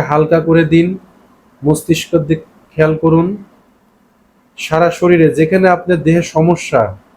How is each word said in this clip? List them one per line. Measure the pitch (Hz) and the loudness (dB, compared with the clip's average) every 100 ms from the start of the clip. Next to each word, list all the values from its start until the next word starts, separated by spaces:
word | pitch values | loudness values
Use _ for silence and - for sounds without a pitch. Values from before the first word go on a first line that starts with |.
| 156 | 0
হালকা | 151 156 165 165 | -2 0 0 2
করে | 165 156 | 2 2
দিন, | 165 175 190 - _ _ _ _ _ | 2 0 -4 -14 _ _ _ _ _
মস্তিষ্কের | 139 156 - 160 - 170 151 | -2 -2 -2 -4 -2 -4 -2
দিক | 160 - _ _ 156 | -4 -6 _ _ -2
খেয়াল | 156 156 | 0 0
করুন, | 160 160 175 202 - _ _ _ _ _ _ _ _ _ _ - | 0 2 0 -6 -14 _ _ _ _ _ _ _ _ _ _ -18
সারা | - 160 170 | -4 0 0
শরীরে | - 175 175 156 135 | 0 2 4 4 2
যেখানে | 160 185 185 | 0 2 2
আপনার | 180 180 170 | 0 -2 -2
দেহের | 151 170 - 160 | 0 0 0 0
সমস্যা, | 160 165 - 131 104 98 _ | 0 0 -2 -2 -2 -6 _